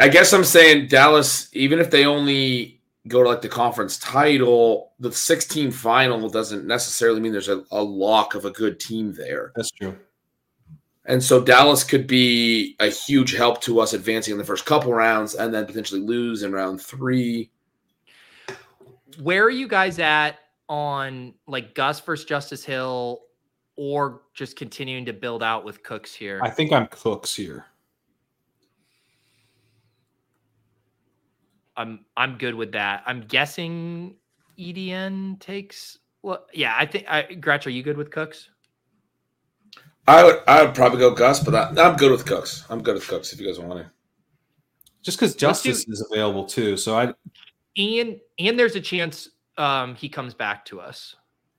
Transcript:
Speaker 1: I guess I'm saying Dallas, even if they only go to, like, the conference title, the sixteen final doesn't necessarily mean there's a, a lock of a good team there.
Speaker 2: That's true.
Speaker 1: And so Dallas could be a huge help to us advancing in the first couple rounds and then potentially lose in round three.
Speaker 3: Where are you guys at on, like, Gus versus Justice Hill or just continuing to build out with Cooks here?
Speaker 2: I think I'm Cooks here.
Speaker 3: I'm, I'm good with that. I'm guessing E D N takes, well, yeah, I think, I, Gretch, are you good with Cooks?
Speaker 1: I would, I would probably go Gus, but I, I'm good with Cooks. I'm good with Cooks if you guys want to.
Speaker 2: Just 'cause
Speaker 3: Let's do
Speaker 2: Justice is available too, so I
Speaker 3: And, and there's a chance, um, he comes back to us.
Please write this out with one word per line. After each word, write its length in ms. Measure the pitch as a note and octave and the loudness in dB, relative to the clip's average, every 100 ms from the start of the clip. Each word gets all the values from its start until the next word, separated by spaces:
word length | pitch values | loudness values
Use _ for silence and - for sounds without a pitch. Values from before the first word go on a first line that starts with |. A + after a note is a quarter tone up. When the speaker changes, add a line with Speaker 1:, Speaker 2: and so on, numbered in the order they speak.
Speaker 1:
I 80 | C#3+ | 8
guess 240 | E3 F#3 | 8 8
I'm 100 | G3 | 6
saying 440 | E3+ F3 D#3+ D3 C3+ | 6 8 10 8 6
Dallas, 640 | C3+ D3 D3+ C3+ - - | 6 8 6 2 -4 -6
even 280 | G#2+ C3+ E3 | -2 0 2
if 100 | E3 | 4
they 160 | C#3+ C#3+ | 4 4
only 720 | D3 C#3+ C#3 C3+ B2 A2+ _ _ _ G#2+ | 2 0 0 0 -4 -6 _ _ _ -2
go 140 | B2 | 2
to, 60 | B2 | 4
like, 140 | A#2 | 2
the 60 | G#2+ | -4
conference 500 | A#2 A#2+ A#2 G2 - | -2 -2 -2 -6 -8
title, 920 | - C3 D3+ C#3 B2 A#2+ A#2 G#2+ - - | -4 2 2 4 4 4 4 2 -4 -12
the 120 | B2 | -8
sixteen 580 | - - E3 - D#3 C#3 | -4 -2 -2 -2 -4 -4
final 600 | B2+ A#2 B2 C3 A#2 A2 | -4 0 2 2 0 -4
doesn't 360 | A2 G#2 G2+ F#2+ | -4 -6 -8 -6
necessarily 540 | B2 - - A#2 A2 | -4 -4 0 0 2
mean 120 | A2+ | -2
there's 180 | G#2 F#2+ | -4 -4
a, 120 | F#2+ - | -6 -4
a 120 | G2+ | -4
lock 520 | G#2 F#2+ G2+ A2 G2+ | -4 -2 2 2 2
of 120 | G2+ G2+ | -4 -10
a 40 | |
good 300 | G2 G#2+ F2+ | -4 -4 -4
team 320 | - A2 G#2+ | -10 -6 -6
there. 400 | D#2 C2 C#2 - | -8 -10 -10 -10
Speaker 2:
That's 160 | A#2 A2+ | -10 -10
true. 280 | - G2 F#2+ _ _ _ _ _ _ _ D#3 _ _ | -8 -10 -10 _ _ _ _ _ _ _ -20 _ _
Speaker 1:
And 180 | - B2+ | -2 0
so 200 | B2+ B2+ | 4 4
Dallas 420 | B2+ B2+ D3 C#3+ | 8 6 8 4
could 220 | - C3+ C3 | 2 0 2
be 680 | B2+ B2 A#2+ A#2 A2+ F#2+ - | 2 4 2 2 0 -2 -2
a 60 | G#2+ | -2
huge 480 | - - C#3 B2+ | -2 0 0 2
help 260 | - A#2+ A#2+ | 0 0 0
to 180 | - A2+ | 0 0
us 120 | A2 | 0
advancing 400 | A2+ G#2 A2+ G#2+ | -2 -4 -4 -4
in 60 | G#2 | -8
the 60 | |
first 200 | G2+ F#2+ | -6 -6
couple 300 | - D3+ B2 | 0 0 0
rounds 400 | A#2 A2+ A2 G#2+ | 2 2 0 -2
and 180 | - A2+ | -4 -4
then 140 | A2 G#2+ | -4 -6
potentially 340 | G#2+ G2+ G2 | -8 -8 -8
lose 420 | G2+ A#2+ A#2+ A2 | -4 -4 -4 -6
in 100 | G2+ | -6
round 280 | G2 F#2+ F#2+ | -6 -6 -8
three. 680 | - C3 B2+ B2+ A#2+ A#2 A2+ _ _ _ _ _ _ _ _ _ - - _ _ - _ _ E3 | -14 -8 -2 -2 -2 -6 -10 _ _ _ _ _ _ _ _ _ -20 -20 _ _ -20 _ _ -10
Speaker 3:
Where 240 | D3 F#3+ | -2 2
are 60 | A3 | 2
you 180 | B3+ B3+ | 0 -2
guys 300 | G3 F#3+ E3+ | 0 0 0
at 400 | D#3+ D3+ D3+ - _ _ - | 0 2 0 -6 _ _ -10
on, 640 | D3 D3 C#3 C3+ C3 B2 _ - | -6 -6 -6 -8 -10 -16 _ -12
like, 280 | C3+ A2 | -10 -10
Gus 260 | - C3+ D3 | -4 -4 -4
versus 240 | - D3+ | -8 -8
Justice 400 | - D3 C#3 C3+ | -6 -6 -6 -16
Hill 560 | - C3 C3 B2+ A#2+ A#2+ _ _ _ _ _ - | -10 -8 -6 -6 -8 -10 _ _ _ _ _ -12
or 460 | C#3+ D3 C#3 A#2+ _ | -6 -4 -4 -6 _
just 240 | - C3+ - | -14 -14 -14
continuing 480 | B2 - C3 B2+ | -16 -14 -12 -10
to 80 | A#2+ | -12
build 300 | G2+ B2 A#2 | -10 -10 -6
out 240 | A2+ A2+ G#2+ | -4 -6 -8
with 160 | - | -18
Cooks 320 | - A2 - | -16 -16 -16
here? 260 | - G2+ G2 | -16 -12 -8
Speaker 2:
I 60 | A#2 | -8
think 240 | - D#3 | -4 0
I'm 140 | C#3+ A2+ | 0 -2
Cooks 480 | - A2+ G2+ - | -6 -6 -6 -8
here. 320 | - F#2 C#2 - _ _ _ _ _ _ _ _ _ _ _ _ _ _ _ _ _ _ _ _ _ _ _ _ _ _ _ _ _ _ _ _ _ _ _ _ _ _ _ _ - | -10 -10 -14 -20 _ _ _ _ _ _ _ _ _ _ _ _ _ _ _ _ _ _ _ _ _ _ _ _ _ _ _ _ _ _ _ _ _ _ _ _ _ _ _ _ -12
Speaker 3:
I'm, 280 | A2+ A2 _ - | -12 -12 _ -6
I'm 200 | C3 A#2+ | -6 -4
good 180 | B2 A#2 | -8 -8
with 160 | G#2+ | -8
that. 320 | G#2 G2+ G2+ - | -6 -6 -6 -8
I'm 140 | B2 | -12
guessing 960 | G#2+ B2+ D3 - E3 E3+ E3+ E3+ F3+ - _ _ _ - | -4 -2 -2 -6 -10 -10 -10 -12 -14 -20 _ _ _ -18
E 160 | F3+ | -16
D 180 | F3 F#3 | -12 -10
N 460 | F#3 F#3+ F#3+ F#3+ F#3+ | -8 -8 -8 -10 -12
takes, 600 | - G3 G3 - - - _ _ | -12 -14 -14 -20 -20 -20 _ _
well, 220 | G3+ F#3 _ | -12 -12 _
yeah, 220 | E3 B2 A2+ | -6 -4 -2
I 80 | |
think, 220 | D#3 G3+ - | -2 -4 -4
I, 140 | D3+ C#3 | -6 -6
Gretch, 340 | F3+ D3+ C#3+ C#3+ | -8 -2 -2 -4
are 20 | |
you 140 | B2+ | -10
good 120 | C#3 D3 | -8 -8
with 140 | D3 | -8
Cooks? 400 | D#3+ D#3 - - _ _ _ _ _ _ _ _ _ _ _ _ - _ _ - | -10 -12 -14 -20 _ _ _ _ _ _ _ _ _ _ _ _ -20 _ _ 8
Speaker 1:
I 160 | D#3+ | 10
would, 160 | F3 D#3+ - | 10 6 6
I 160 | D3 | 6
would 100 | C#3 | 6
probably 240 | C3 B2+ B2 | 4 2 6
go 160 | B2 | 4
Gus, 240 | A#2 B2 C#3+ | 6 2 2
but 160 | - | 0
I, 140 | A2+ A2+ D#3+ | 0 0 4
I'm 160 | F3 - | 4 6
good 140 | C#3 | 4
with 160 | B2 - | 4 0
Cooks. 380 | - - - - | -6 -6 -14 -12
I'm 140 | A#2 | -6
good 120 | A#2 | -4
with 120 | G2 - | -4 -4
Cooks 260 | F2 - | -10 -10
if 80 | - | -12
you 60 | G2 | -10
guys 140 | F2 | -10
want 180 | F2 F2+ | -12 -14
to. 100 | E2 _ _ _ _ _ _ _ _ _ _ _ | -16 _ _ _ _ _ _ _ _ _ _ _
Speaker 2:
Just 180 | - - | -10 0
'cause 200 | G3+ - | 0 2
Speaker 3:
Let's 220 | C#3+ E3+ | 0 2
do 80 | - | -2
Speaker 2:
Justice 160 | - - | -4 -6
is 180 | G#2 A2 | -10 -6
available 360 | G#2+ G#2+ G2 G2 | -2 -2 -4 -6
too, 300 | - G#2+ F#2+ | -4 -2 -2
so 220 | - A2 | -2 0
I 160 | A#2+ - - _ - _ _ - | -2 -4 -20 _ -20 _ _ -6
Speaker 3:
And, 420 | G3+ A3+ A#3 - _ - | -4 -2 -6 -10 _ -6
and 180 | F#3+ A#3+ | -4 0
there's 160 | A#3 | 0
a 60 | G3+ | -2
chance, 480 | - F3+ E3 - - _ _ - | -8 -6 -6 -10 -20 _ _ -6
um, 380 | D3 C3+ B2+ | -2 -2 -6
he 140 | A#2+ C#3+ | -12 -14
comes 260 | - B2 | -12 -14
back 300 | - G#2+ G#2 | -8 -8 -8
to 160 | - F#2+ | -12 -20
us. 340 | F2+ - - - _ _ _ | -18 -20 -20 -20 _ _ _